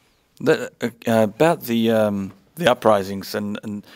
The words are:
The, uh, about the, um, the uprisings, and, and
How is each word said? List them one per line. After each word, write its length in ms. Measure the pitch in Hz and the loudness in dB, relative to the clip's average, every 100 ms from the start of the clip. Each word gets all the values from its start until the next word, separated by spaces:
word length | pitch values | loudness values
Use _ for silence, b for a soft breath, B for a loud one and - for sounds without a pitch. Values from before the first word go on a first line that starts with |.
| _ _ _ - | _ _ _ -6
The, 300 | 120 117 123 - | -2 0 -2 -8
uh, 80 | 120 - - 113 | -8 -6 0 2
about 380 | 110 - 160 160 | 2 2 2 0
the, 260 | 120 117 113 | -2 0 2
um, 420 | 113 107 101 98 - _ | 2 0 -2 -8 -14 _
the 160 | - 165 | -2 0
uprisings, 640 | 120 113 104 95 98 87 | 2 4 4 2 -8 -8
and, 240 | 107 104 104 | -6 -6 -8
and 200 | 110 104 B | -10 -12 B